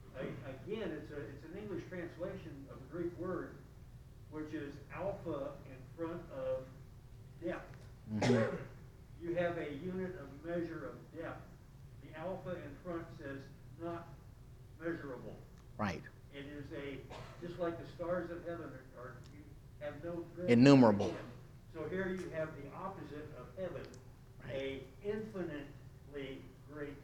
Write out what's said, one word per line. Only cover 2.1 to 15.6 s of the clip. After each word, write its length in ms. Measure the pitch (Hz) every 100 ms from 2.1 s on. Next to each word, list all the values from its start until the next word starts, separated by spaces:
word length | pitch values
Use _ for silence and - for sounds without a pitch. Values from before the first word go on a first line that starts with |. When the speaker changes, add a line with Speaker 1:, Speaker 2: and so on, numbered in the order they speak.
| - 185 190 165 143 139
Speaker 1:
of 60 | -
a 100 | -
Greek 220 | 175 170 -
word, 340 | 185 165 - - - - - - - - -
which 200 | 151 156 156
is 180 | 139 135 - 151
alpha 580 | 190 190 170 139 139 - -
in 80 | 127 - -
front 260 | 165 175 175
of 320 | - 170 175 - - - - - - - - 170
depth. 320 | - - - - - - 107
Speaker 2:
Mm-hmm. 400 | 123 117 107 - - - - - - -
Speaker 1:
You 140 | 170 170
have 240 | 170 170
a 100 | 147 139 180
unit 320 | 185 185 -
of 320 | - - 165
measure 400 | 175 165 156 -
of 320 | - - 160
depth. 240 | 156 - - - - - - -
The 180 | - 156
alpha 380 | 170 180 185 170
in 160 | 147 -
front 220 | 180 165 165 160
says 160 | 143 135 135 - - -
not 280 | 170 170 - - - - - - - -
measurable. 520 | 165 165 143 120 107 - - -